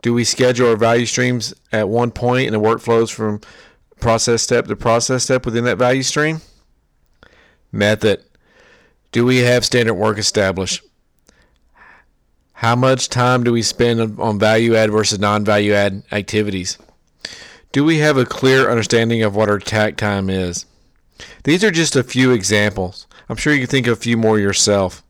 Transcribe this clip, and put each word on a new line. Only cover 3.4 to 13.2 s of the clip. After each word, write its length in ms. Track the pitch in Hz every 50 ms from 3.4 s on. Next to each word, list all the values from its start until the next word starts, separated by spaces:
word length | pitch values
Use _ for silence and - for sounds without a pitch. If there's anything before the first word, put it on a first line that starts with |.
| - - - - - - _ _ _ _ _ _
process 400 | - 120 113 113 - - 117 113
step 260 | - - 123 117 -
to 80 | - 107
process 500 | 98 - 117 113 120 117 - 131 127 -
step 200 | - 135 127 -
within 200 | 127 110 117 120
that 120 | 123 113
value 260 | 90 123 123 127 135 131
stream? 380 | - - 147 151 156 160 160 - - _ _ _ _ _ _ _ _ _ _ _ _ _ _ - _ _ _ _ _ _ _ _ _
Method, 540 | - 104 104 104 110 104 - 110 98 - _ _ _ _ _ _ _ _ - _ _ _ _ _ _ _ _ _ -
do 140 | 113 120
we 140 | 123 127 127
have 220 | 123 123 123 123 117
standard 300 | - - 123 120 113 110
work 240 | 90 104 110 107
established? 680 | 101 101 - - 107 101 95 95 92 95 92 - - _ _ _ _ _ _ _ _ _ _ _ _ _ _ _ _ _ _ _ _ - - - _ _ _ _ _ _ _ _ _ _ _ _
How 200 | - - 117 120
much 360 | 123 127 131 131 127 - -
time 340 | - 123